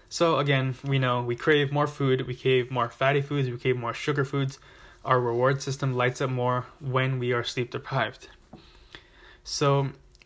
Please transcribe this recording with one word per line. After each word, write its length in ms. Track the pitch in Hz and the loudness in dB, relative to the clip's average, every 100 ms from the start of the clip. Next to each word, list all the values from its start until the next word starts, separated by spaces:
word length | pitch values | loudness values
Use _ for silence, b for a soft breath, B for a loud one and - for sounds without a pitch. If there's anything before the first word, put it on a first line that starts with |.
| B | B
So 300 | - 170 139 | 0 2 4
again, 360 | 143 135 131 123 | 2 2 0 -4
we 160 | 139 139 | -2 0
know 240 | 127 123 | 2 0
we 140 | 123 120 | -2 -2
crave 340 | 165 147 139 | 2 4 2
more 160 | 143 147 | 0 -2
food, 400 | - 139 131 127 | 0 2 2 -2
we 80 | |
crave 360 | 123 131 127 120 | -2 2 2 2
more 180 | 123 117 | -2 -2
fatty 320 | - 135 143 | 0 0 2
foods, 280 | 139 143 127 | 0 -2 -2
we 100 | 120 | -2
crave 180 | 135 123 | -2 0
more 180 | 117 | -2
sugar 300 | - - 143 | -4 -2 -2
foods. 340 | 135 139 135 - B B B B | -2 -2 -2 -6 B B B B
Our 160 | - 127 | 0 2
reward 400 | 123 120 127 139 | 2 2 2 2
system 340 | 143 135 135 | -4 -4 -2
lights 260 | 123 123 127 | 0 0 0
up 100 | 131 | -2
more 360 | 127 123 123 - - | 0 0 0 -4 -10
when 380 | 139 127 131 127 | -4 -2 0 -2
we 140 | 123 | -2
are 120 | 120 | -2
sleep 260 | 113 - 120 | -2 -4 -4
deprived. 580 | 120 - 131 107 - - - _ B B B B B B B B B | -6 -4 -4 -4 -6 -20 -20 _ B B B B B B B B B
So 460 | - - 143 139 139 - - - | -10 0 2 4 0 -6 -18 -20